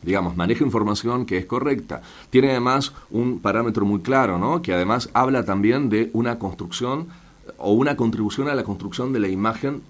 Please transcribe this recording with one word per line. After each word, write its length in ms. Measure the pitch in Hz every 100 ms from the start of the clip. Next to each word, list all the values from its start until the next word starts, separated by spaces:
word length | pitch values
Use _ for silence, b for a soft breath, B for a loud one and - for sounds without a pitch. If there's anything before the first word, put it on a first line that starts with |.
digamos, 320 | 85 98 87 85
maneja 260 | 90 117
información 600 | 139 110 104 104 113 123 123
que 120 | 92
es 80 | 95
correcta, 540 | 123 139 135 - 85 B B B
tiene 220 | 127 135
además 420 | 127 123 135 139 B B
un 300 | 110 123 123
parámetro 460 | 104 104 120 113 101
muy 140 | 101
claro, 360 | 90 135 120 87
¿no? 240 | 104 170
Que 100 | 170
además 380 | 90 92 120 -
habla 320 | 117 131 135 95
también 440 | 98 104 127 139
de 220 | 104 113
una 240 | 113 120 117
construcción 720 | 101 90 87 - 123 139 170 B B B - -
o 140 | 85
una 220 | 110 143 143
contribución 520 | 117 113 104 - 139
a 60 |
la 100 | 139
construcción 500 | - 92 98 87 127
de 60 | 127
la 100 | 98
imagen 520 | 95 110 110 139 143